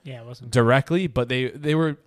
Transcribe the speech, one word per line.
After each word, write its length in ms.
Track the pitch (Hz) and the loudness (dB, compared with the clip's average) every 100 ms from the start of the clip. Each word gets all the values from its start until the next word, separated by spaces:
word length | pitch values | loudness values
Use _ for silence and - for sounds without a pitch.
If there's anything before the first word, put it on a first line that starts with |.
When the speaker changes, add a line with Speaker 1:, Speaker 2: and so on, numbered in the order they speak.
Speaker 1:
Yeah, 160 | 156 123 | -18 -16
it 60 | 117 | -16
wasn't 260 | 123 123 | -18 -2
Speaker 2:
directly, 560 | 120 117 131 - 170 185 | 2 4 4 2 -2 -2
but 200 | 120 120 | -2 -2
they, 200 | 127 127 | -2 -4
they 260 | 143 147 | -4 -2
were 200 | 156 160 143 | 0 0 -2